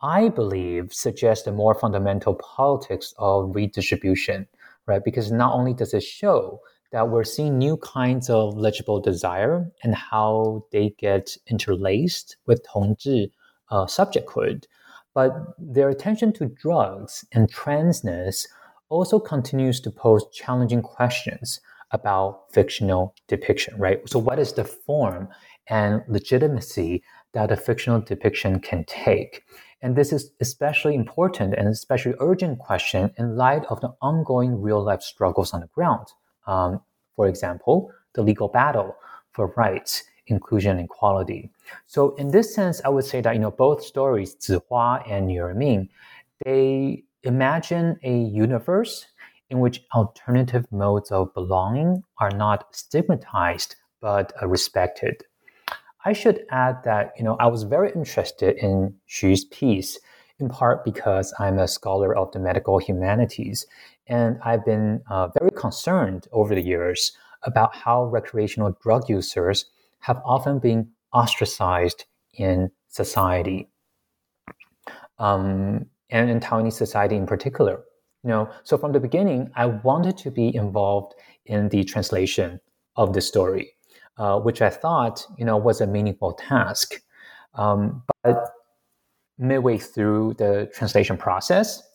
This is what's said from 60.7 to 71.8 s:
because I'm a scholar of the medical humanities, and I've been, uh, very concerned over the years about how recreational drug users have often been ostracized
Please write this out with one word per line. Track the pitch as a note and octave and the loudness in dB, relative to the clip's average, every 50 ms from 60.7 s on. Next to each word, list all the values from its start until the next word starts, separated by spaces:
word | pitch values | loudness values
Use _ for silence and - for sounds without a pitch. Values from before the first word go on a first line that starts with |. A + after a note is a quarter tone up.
| B2+ - - | 2 2 -2
because | A2 G2 - - G#2+ F#2+ F#2+ F#2 - - - | -6 -6 -4 -2 0 0 0 -2 -4 -4 -4
I'm | G2+ G2 F#2+ F#2+ | -2 0 2 2
a | F#2 | 2
scholar | F2 - - - G2 F#2+ G2 G2 F#2 F#2 | 0 -2 -4 -4 -2 0 0 2 2 2
of | G2+ F#2+ - | 0 -2 -2
the | - G2 | -4 -4
medical | F#2 F2+ F2+ G2+ - G2 G2 F2+ | -2 0 0 0 2 2 2 2
humanities, | - - F#2+ F2+ F#2 G2 G#2 A#2+ A#2+ - - - - G2+ G#2+ - - - _ - - - _ _ _ | 2 0 -2 -2 0 0 2 2 2 0 -2 -6 -8 -6 -6 -8 -10 -12 _ -20 -20 -20 _ _ _
and | - A#2+ A#2+ A#2 A2+ - A#2 - | -4 0 0 0 0 0 -2 -2
I've | A#2 A#2 A2 - | -2 0 0 0
been, | A#2+ G#2+ G#2+ G#2+ G#2+ G#2+ - - - | 0 0 0 0 0 -2 -4 -6 -4
uh, | G2+ F#2 F#2 F2+ - | -2 -2 -2 -2 -2
very | - - G3 | -2 0 0
concerned | - - - A2+ - - - C3+ C#3 F3+ B2+ F#2+ F#2 F2 - - | -2 -2 -6 -6 -6 -4 -2 0 0 0 0 -2 -4 -6 -8 -4
over | - A2 G#2+ G#2 G2+ | 0 0 2 2 2
the | F#2 | 0
years | F2 F2+ F2+ E2+ F2 F2+ F2+ - - - - - - - - - | 0 0 -2 -2 0 -2 -2 -2 -4 -4 -6 -10 -20 -20 -18 -10
about | - - A#2+ A2+ A2+ - - | -6 0 2 2 2 2 0
how | - - A#2 A#2+ B2 B2 | -2 -2 0 2 2 0
recreational | A#2 A#2+ A2+ - - - A2 G#2+ G2+ - A2 G#2 G2 F2+ _ | 0 -2 -4 -4 -4 -2 -2 -2 -2 -2 -2 -2 -2 -2 _
drug | - A2+ A2+ B2+ B2 B2 | 2 2 2 2 2 0
users | G#2+ F#2 - - - F#2+ F2 F#2 G2+ - - _ _ _ _ _ _ _ | -2 -2 -2 -4 -2 -2 0 0 0 -2 -4 _ _ _ _ _ _ _
have | - - A#2+ - - | -4 -4 -4 -2 0
often | B2 B2+ C3 - C#3+ C#3+ C3 | 0 0 0 0 0 -2 2
been | B2 A#2+ A2+ A2+ A2 - _ _ _ - | 2 2 2 2 0 -4 _ _ _ 0
ostracized | - A#2+ A#2 A2+ - - G#2 - - - G2 F2+ F2+ F2 | 2 2 4 2 2 0 -2 -2 -2 -2 0 0 2 2